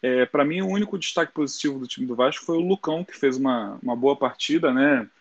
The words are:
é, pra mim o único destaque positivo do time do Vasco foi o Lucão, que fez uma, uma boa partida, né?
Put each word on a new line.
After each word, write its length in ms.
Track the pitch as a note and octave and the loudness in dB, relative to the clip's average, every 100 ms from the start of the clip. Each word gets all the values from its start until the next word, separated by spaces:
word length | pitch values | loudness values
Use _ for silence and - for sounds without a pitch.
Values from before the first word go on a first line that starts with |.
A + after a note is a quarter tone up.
é, 240 | B2+ B2+ | 2 2
pra 200 | B2 C#3+ | 2 2
mim 160 | C#3+ E3+ | 0 0
o 80 | F#3+ | -2
único 280 | G3 G#3 G3 | -2 -2 -4
destaque 360 | - - D#3+ | -4 -2 -2
positivo 440 | - C#3+ - D3 C3+ | -2 -4 -2 -4 -4
do 100 | B2 | -8
time 180 | - B2+ | -6 -6
do 80 | |
Vasco 300 | A#2 B2+ - | 2 2 2
foi 120 | - E3 | -2 -2
o 40 | |
Lucão, 440 | F3+ G3 - D#3+ | 0 0 0 -4
que 140 | F#3 - | -6 -2
fez 180 | C#3 B2+ | 0 2
uma, 440 | C3+ B2 G#2 G#2+ | 0 0 -4 -8
uma 140 | B2 A#2+ | -6 0
boa 180 | C3+ | 2
partida, 580 | C#3 D#3 - - D#3 D#3+ | 2 -2 -2 -2 2 2
né? 360 | B2+ C#3+ C3+ G#2+ _ | 4 4 2 0 _